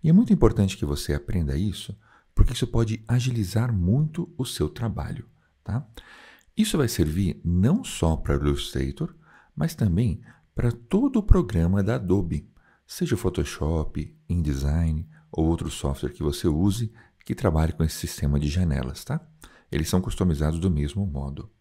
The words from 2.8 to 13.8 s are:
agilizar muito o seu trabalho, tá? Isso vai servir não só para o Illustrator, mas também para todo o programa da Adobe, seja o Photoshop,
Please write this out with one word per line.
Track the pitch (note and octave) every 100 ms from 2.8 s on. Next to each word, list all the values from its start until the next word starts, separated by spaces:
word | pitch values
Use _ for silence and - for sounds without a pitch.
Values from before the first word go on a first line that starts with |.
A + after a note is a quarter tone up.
| A2+ A2
agilizar | - B2 B2+ A#2+ F#2 A2 A#2+
muito | G#2 F2 B2+ D#3 F3 - -
o |
seu | B2 - -
trabalho, | - A#2 - - - - _ _ _
tá? | - A2 - - - - - - _
Isso | - G#3+ E3+
vai | A#2+
servir | - D2+ E2 G2 -
não | E2 F2 G#2+ G#3+
só | - - E2
para | D#2+ - C#2+
o | C#2+
Illustrator, | C#2 - - C2+ C2 D#3+ - _ - _
mas | - D#3+
também | - G#2 F2+ B2 - - - _
para | - A#2+
todo | - - G3 C#4 B3
o |
programa | G3+ F#3+ - E2+ E2+ G2
da | G2
Adobe, | B2+ F#2 G2 G#2 D2+ - _ _ _ _
seja | - F3
o | A#2
Photoshop, | F#2+ - C#2+ - D2 D#2+